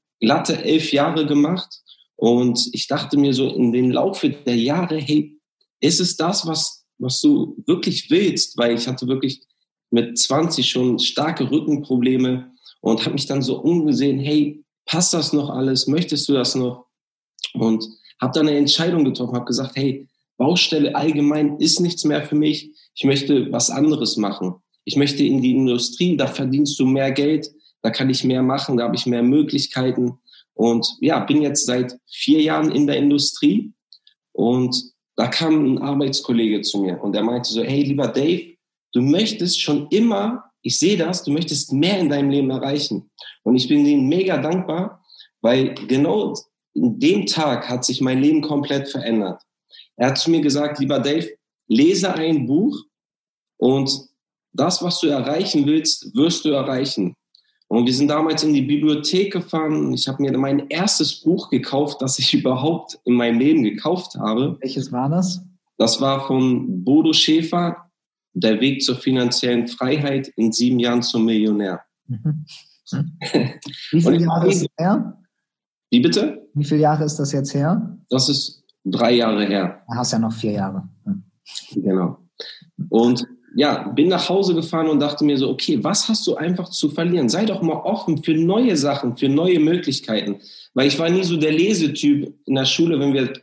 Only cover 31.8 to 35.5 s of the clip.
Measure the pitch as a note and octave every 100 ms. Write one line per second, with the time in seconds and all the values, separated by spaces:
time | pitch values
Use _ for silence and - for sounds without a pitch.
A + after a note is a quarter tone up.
31.8 | B2 - _ - - D#3 D#3 D#3 D#3 D3
32.8 | C#3+ C#3 C#3+ C#3+ - - D3 G#3 - -
33.8 | _ - _ _ _ - A2+ B2+ B2+ B2+
34.8 | - _ _ - A#2+ - D#3+